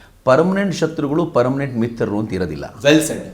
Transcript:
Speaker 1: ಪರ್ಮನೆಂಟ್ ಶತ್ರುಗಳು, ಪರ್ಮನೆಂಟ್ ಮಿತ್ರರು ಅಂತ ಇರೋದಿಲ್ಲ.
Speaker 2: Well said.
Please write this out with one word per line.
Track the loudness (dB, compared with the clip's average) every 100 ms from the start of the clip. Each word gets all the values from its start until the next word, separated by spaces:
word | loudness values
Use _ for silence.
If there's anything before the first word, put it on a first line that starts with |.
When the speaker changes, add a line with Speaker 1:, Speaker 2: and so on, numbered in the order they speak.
| -20 _
Speaker 1:
ಪರ್ಮನೆಂಟ್ | 2 4 4 0 -2 0
ಶತ್ರುಗಳು, | -2 -2 -2 0 0
ಪರ್ಮನೆಂಟ್ | 2 2 0 -4 -2
ಮಿತ್ರರು | -2 -2 -2 -2
ಅಂತ | -2
ಇರೋದಿಲ್ಲ. | -4 -4 -6 -10 0
Speaker 2:
Well | 4 4
said. | 2 -4 -2